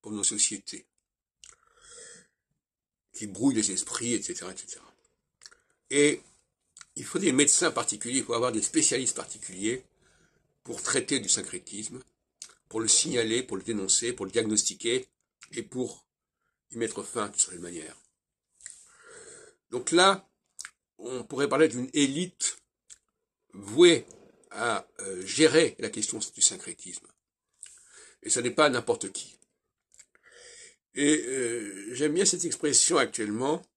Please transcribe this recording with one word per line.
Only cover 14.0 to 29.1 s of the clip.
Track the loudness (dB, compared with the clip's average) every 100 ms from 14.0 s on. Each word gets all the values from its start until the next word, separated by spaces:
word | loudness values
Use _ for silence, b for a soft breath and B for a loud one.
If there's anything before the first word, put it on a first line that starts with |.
| 0
pour | -6
le | -2
diagnostiquer | -2 0 0 0 -4 -2 -2 -4 _ _ _ -14
et | -12
pour | -10 -6 -6 -8 _ _ _ _ _ _ _
y | -6
mettre | -6 -6
fin | -8 -6 -4
d'une | -2
certaine | -2 -4
manière. | -12 -12 -14 -18 _ _ _ _ _ _ B B B B B B B B B B _
Donc | -8 2
là, | 6 6 4 _ _ _ -18 -18 _ _ _
on | -8 -8
pourrait | -6 0 2
parler | 6 4
d'une | 4 -2
élite | 2 2 2 -6 _ -6 -6 _ _ _ -20 _ _ _ _ _
vouée | -16 -4 8 8 8 0 -20 -20 _ _
à, | -4 -2 -2 -4 -14
euh, | -10 -10 -6
gérer | 4 6 6 4 0
la | -8
question | -6 -6 -6 -10
du | 0
syncrétisme. | 0 0 -14 -16 -16 -18 -20 _ _ _ _ _ B B B B B B
Et | -2
ça | 0
n'est | 0
pas | 4 4
n'importe | 4 0 -2 -2